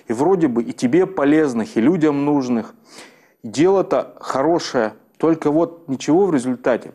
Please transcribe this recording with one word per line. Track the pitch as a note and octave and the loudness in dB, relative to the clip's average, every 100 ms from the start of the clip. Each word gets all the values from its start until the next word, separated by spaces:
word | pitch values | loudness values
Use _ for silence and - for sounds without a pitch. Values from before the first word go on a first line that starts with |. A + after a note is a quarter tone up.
| - | -8
И | |
вроде | A#2 D#3 G3 D#3+ | -2 2 2 2
бы | A#2 | 0
и | A#2 | -4
тебе | - B2 D#3 F#3 | -4 0 2 0
полезных, | F#3+ C#3+ D3+ D3+ A#2 G#2 A#2 | 0 2 2 2 -2 -4 0
и | |
людям | A#2+ F3+ D3+ C#3+ C#3+ | 2 2 2 0 0
нужных. | D3 B2+ A#2+ G#2+ - _ - - _ _ _ | 0 0 -4 -4 -14 _ -20 -20 _ _ _
И | A#2 | -10
дело-то | G#2+ F3 G3 E3+ C#3 - - | 0 2 2 0 -2 -4 -10
хорошее, | - C3 D3 E3+ - C3 G#2+ - _ _ | -8 -2 0 0 -2 -2 -2 -4 _ _
только | D#3 D#3+ D3+ | 0 0 0
вот | D3+ E3+ - - | 0 0 -4 -10
ничего | C3 - E3 G3 | -8 0 2 2
в | |
результате | D3 B2+ F3 - A2+ - | 0 -2 -4 -2 -2 -4